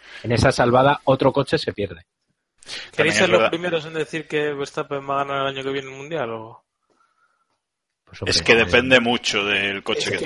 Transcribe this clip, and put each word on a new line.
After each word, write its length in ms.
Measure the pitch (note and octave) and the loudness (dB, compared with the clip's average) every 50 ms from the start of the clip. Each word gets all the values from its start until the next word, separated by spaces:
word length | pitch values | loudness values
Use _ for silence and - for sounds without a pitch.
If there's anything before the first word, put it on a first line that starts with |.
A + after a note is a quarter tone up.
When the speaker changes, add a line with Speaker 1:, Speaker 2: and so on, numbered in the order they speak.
| - - - - - | -20 -20 -20 -12 -6
Speaker 1:
en 100 | A2 A#2+ | -2 0
esa 180 | A2+ - C3+ | 2 2 2
salvada, 480 | - - B2+ A#2+ A#2+ B2+ C3 C#3+ D3 - - | 4 2 2 4 4 4 4 4 2 2 2
otro 260 | C#3 C3+ - C3+ C3+ | 0 2 4 2 2
coche 260 | - C#3+ C3 - E3+ | 2 2 -2 0 -2
se 140 | D3+ - A2+ | -2 -2 -4
pierde. 300 | G#2 - G2+ - F2 E2+ _ _ _ _ _ _ _ _ _ _ _ _ - | -6 -6 -6 -8 -8 -16 _ _ _ _ _ _ _ _ _ _ _ _ -18
Speaker 2:
¿Queréis 260 | - - - - - - | -16 -14 -14 -14 -12 -2
Speaker 3:
También 120 | - D3+ D#3+ G#3+ | 0 0 2 4
es 20 | |
Speaker 2:
ser 140 | G#3+ F#3+ F3 | 2 4 4
los 100 | F3+ F3 | 4 4
Speaker 3:
verdad. 100 | - - | 4 4
Speaker 2:
primeros 340 | E3 E3 F3 F3 E3 D#3+ D3 | 0 -2 -2 -2 -2 -2 -4
en 80 | D#3+ D#3+ | -6 -6
decir 340 | D#3+ D3 - E3 D#3+ D3+ | -6 -6 -4 -6 -8 -8
que 260 | - D#3 D3+ D3 D3 C#3+ | -4 -4 -2 -2 -2 -4
Verstappen 560 | C#3 C#3 - - D#3+ C#3+ C#3 C#3+ C#3 C#3 C#3 | -6 -8 -6 -6 -8 -6 -4 -6 -8 -4 -2
va 120 | C#3 C#3 | -2 -2
a 40 | C#3 | -2
ganar 160 | C#3 C#3 C#3 C3+ | -2 -2 -2 -2
el 80 | C#3 C3+ | -2 -4
año 80 | C3+ C3+ | -4 -6
que 80 | C3+ | -4
viene 180 | C3+ C#3 C3+ C3+ | -4 -4 -6 -8
el 60 | C3+ | -14
Mundial, 320 | C3+ C#3 D3+ E3 D3+ B2 A#2 | -14 -12 -8 -6 -6 -4 -4
o? 320 | A2+ A2 A2 A2+ A#2 - _ _ _ _ _ _ _ _ _ _ _ _ _ _ _ _ _ _ _ _ _ _ _ _ _ _ _ _ _ | -6 -8 -10 -14 -18 -20 _ _ _ _ _ _ _ _ _ _ _ _ _ _ _ _ _ _ _ _ _ _ _ _ _ _ _ _ _
Speaker 1:
Pues, 160 | _ - - | _ -14 -8
hombre, 100 | - - | -4 -2
Speaker 3:
Es 100 | - - - | -2 0 4
que 80 | - A#2 | 4 4
Speaker 1:
eh, 40 | |
Speaker 3:
depende 420 | A2+ A2+ F2+ A#2 A#2+ B2+ C3 C3 B2 | 4 4 4 4 2 4 6 4 4
mucho 420 | A#2 A#2+ B2 A#2 - - - G#2 G2+ | 4 2 -2 -2 -2 -2 -2 -2 0
del 400 | G2+ G2+ G2 G2+ G2+ G2 G2 - | 0 0 0 0 -2 -4 -6 -4
coche 180 | - G#2+ - | -4 -4 -4
Speaker 4:
Es 80 | - G2+ | -2 -4
Speaker 3:
que 60 | G2 - | -4 -4
Speaker 4:
que 60 | - | -2